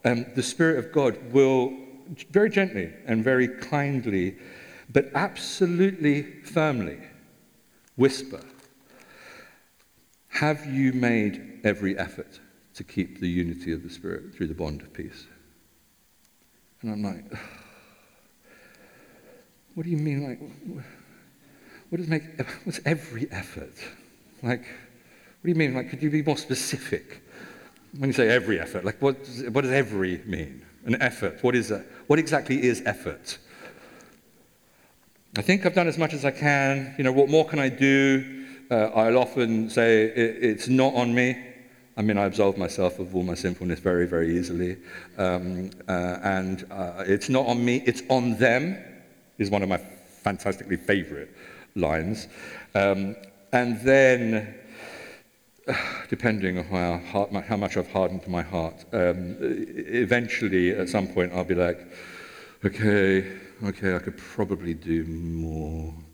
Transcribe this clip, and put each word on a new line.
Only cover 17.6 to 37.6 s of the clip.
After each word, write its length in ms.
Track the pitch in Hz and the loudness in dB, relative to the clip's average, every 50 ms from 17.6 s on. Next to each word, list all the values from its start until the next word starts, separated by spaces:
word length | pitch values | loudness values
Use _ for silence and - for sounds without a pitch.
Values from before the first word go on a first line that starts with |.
| - - - - _ _ _ _ _ _ _ _ _ _ _ _ _ _ - - - - - _ - _ _ - - _ - - _ - - - _ _ _ _ _ _ _ | -20 -20 -20 -20 _ _ _ _ _ _ _ _ _ _ _ _ _ _ -20 -20 -20 -20 -20 _ -20 _ _ -20 -20 _ -20 -20 _ -20 -20 -20 _ _ _ _ _ _ _
"What 100 | 175 160 | -8 -4
do 60 | 175 | -2
you 80 | 170 151 | -2 0
mean? 240 | 151 156 139 139 143 | 0 -2 -2 -2 -4
Like, 140 | 135 123 - | -6 -10 -12
wh-, 440 | 147 - - - 320 208 - 139 - - - - - _ - _ _ _ _ _ _ _ _ _ - - - - - _ | -14 -18 -18 -16 -14 -12 -12 -12 -14 -16 -20 -20 -20 _ -20 _ _ _ _ _ _ _ _ _ -20 -20 -20 -20 -10 _
what 80 | 175 170 | -6 -6
does 100 | 175 156 | -2 0
make, 140 | 160 151 156 - - - 135 - - - - | 0 -2 -2 -6 -8 -8 -8 -8 -8 -10 -10
what's 160 | 185 - - - | -8 -8 -4 -2
every 440 | 143 165 151 - - 120 113 - - | -2 -2 -2 -4 -12 -8 -8 -8 -6
effort? 440 | - 92 92 - - - - - - - - - - - - _ _ _ _ _ _ - | -8 -12 -12 -10 -12 -14 -14 -14 -16 -18 -18 -18 -18 -20 -20 _ _ _ _ _ _ -6
Like, 220 | - 117 123 120 - | -2 -2 -2 -2 -4
what 800 | - - - - - _ - _ - - - - - _ _ - | -14 -18 -20 -20 -20 _ -20 _ -20 -20 -20 -20 -20 _ _ -2
do 40 | 170 | 0
you 60 | 170 | 2
mean? 200 | 160 156 135 127 | 2 2 2 0
Like, 160 | 127 123 - | -4 -6 -6
could 120 | - 127 | -6 -2
you 80 | 151 151 | -2 0
be 120 | 147 156 | 0 2
more 140 | 143 156 143 | 2 0 -2
specific 840 | - - - 127 - - - - 131 - - 104 - - - - - _ - - - - - - - - - _ _ _ _ - | -2 -2 -4 -4 -4 -2 -4 -6 -6 -4 -6 -6 -6 -6 -12 -20 -20 _ -20 -20 -20 -20 -20 -20 -20 -20 -20 _ _ _ _ -8
when 120 | 143 135 139 | -2 -2 -2
you 40 | |
say 160 | 123 131 120 107 | 0 2 4 4
every 320 | 120 127 - 113 104 82 | 4 2 2 0 -2 -2
effort? 240 | 82 - - 95 87 | -4 -6 -8 -4 -4
Like, 160 | 101 110 - | -4 -4 0
what 240 | 135 139 131 131 - | 0 0 0 0 -10
does, 240 | - 123 120 131 120 | -14 -12 -10 -10 -2
what 120 | 110 139 | -2 0
does 100 | 139 127 | 0 2
every 500 | 131 139 131 101 107 98 95 92 90 - - | 2 2 2 0 -2 -2 -2 -2 -2 -4 -6
mean? 380 | 110 90 80 78 73 - - - - - _ - | -8 -6 -6 -8 -10 -12 -20 -20 -20 -20 _ -2
An 160 | 113 117 - | -2 0 0
effort? 420 | 139 120 - - 107 90 - - | 0 -2 -2 -4 -6 -6 -4 0
What 140 | - 123 123 | 0 2 2
is 120 | 120 107 107 | 2 0 0
that? 180 | 107 95 - - - - - | -4 -6 -6 -14 -20 -20 0
What 120 | - 147 156 | 2 2 2
exactly 440 | 160 156 156 139 - - 131 135 | 4 0 0 -2 0 0 -2 2
is 200 | 123 123 117 - - | 2 2 2 2 -2
effort?" 520 | 104 104 - - - 73 - - - - - - - - - - - - - - - - - - - _ _ _ _ _ _ _ _ _ _ _ _ _ _ _ _ _ _ _ _ _ _ _ _ - | -4 -4 -4 -8 -10 -10 -10 -14 -14 -16 -16 -16 -20 -20 -20 -20 -20 -20 -20 -20 -20 -20 -20 -20 -20 _ _ _ _ _ _ _ _ _ _ _ _ _ _ _ _ _ _ _ _ _ _ _ _ -6
I 60 | 208 | -2
think 240 | 202 - 185 196 190 | 2 2 2 4 2
I've 80 | 175 160 | 2 2
done 140 | 185 175 165 | 4 2 2
as 100 | - 165 | 0 0
much 160 | 160 156 156 | -2 -2 -2
as 100 | 143 131 | -2 -2
I 60 | 143 | -2
can. 640 | 135 - 147 147 143 139 139 135 139 139 135 131 - | -2 2 2 2 4 4 2 2 0 0 -4 -6 -4
You 80 | - 135 | 0 2
know, 80 | 131 | 4
what 160 | 127 139 143 135 | 6 6 6 8
more 180 | 151 160 151 | 6 4 4
can 120 | 151 - | 4 0
I 100 | 147 | 0